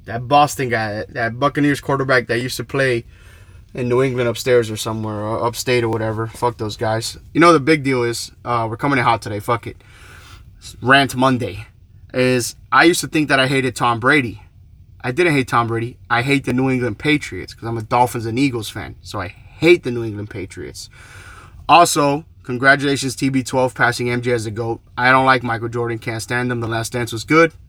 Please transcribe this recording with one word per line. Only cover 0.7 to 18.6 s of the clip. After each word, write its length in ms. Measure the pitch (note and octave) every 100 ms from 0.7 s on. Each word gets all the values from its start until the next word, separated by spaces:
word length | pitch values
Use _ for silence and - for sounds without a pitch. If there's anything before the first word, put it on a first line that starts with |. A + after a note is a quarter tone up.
| A#2 A2 G#2+ -
that 300 | C3 A#2 A#2
Buccaneers 420 | C#3+ D3 D3 C#3
quarterback 460 | - C#3 C3+ B2+ A#2
that 120 | A#2
used 180 | B2 -
to 60 |
play 420 | A#2 C#3 C3 A#2+ - - - - - - -
in 160 | - B2
New 140 | B2
England 260 | C3+ B2 B2
upstairs 400 | A#2+ C3 B2 A2
or 80 | G#2+
somewhere, 380 | A#2 A2 G#2+ G#2
or 280 | G#2+ A2+
upstate 400 | A2+ A2 - B2
or 60 | A#2
whatever. 380 | A2 A2 A2 A2+
Fuck 320 | - B2 A2
those 180 | G#2+ -
guys. 400 | A2 A2 - - -
You 80 | -
know, 100 | E3+
the 80 | D#3+
big 220 | C3 D#3
deal 220 | C3+ B2+
is, 280 | A#2+ A#2 - - A#2
uh, 220 | A#2+ A2+
we're 80 | A2
coming 220 | C#3+ C3+
in 40 |
hot 200 | A#2+ A2+
today. 160 | - G#2
Fuck 260 | A2+ A2+ A2+
it. 120 | - - - - - - - - - - -
Rant 320 | A#2 C#3 C3+ C3
Monday. 500 | C3 B2 G#2+ G2+ - _ - - -
Is 420 | B2+ B2+ B2+ A2+ - -
I 120 | C3
used 180 | E3 F3+
to 60 | C3+
think 200 | D#3+ D3
that 100 | C#3
I 80 | C3
hated 280 | C#3 C3+ -
Tom 240 | B2+ A2+
Brady. 440 | B2+ D3+ A#2+ - - - - - - -
I 100 | B2
didn't 220 | B2+ F3+
hate 140 | C#3+ B2+
Tom 180 | A#2+ A2+
Brady. 320 | A#2 A#2 - -
I 100 | A#2+
hate 220 | C3+ C#3
the 100 | C3
New 160 | B2+ C3
England 300 | B2+ A#2+ G#2
Patriots 560 | D3+ D3+ - F#2 E2+ -
'cause 120 | A2+
I'm 100 | A2+
a 20 |
Dolphins 460 | A2 B2 B2 A#2+ A2+
and 100 | A#2
Eagles 320 | C#3 A#2